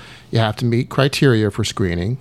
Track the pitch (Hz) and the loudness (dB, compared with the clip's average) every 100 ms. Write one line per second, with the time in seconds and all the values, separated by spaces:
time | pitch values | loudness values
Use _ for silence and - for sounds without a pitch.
0 | - - - 117 110 107 123 117 131 - | -20 -20 -4 0 0 0 0 0 -2 0
1 | 139 - 143 113 104 - 104 - 95 87 | 0 2 4 4 2 0 -4 -2 -2 0
2 | 95 131 | -2 -4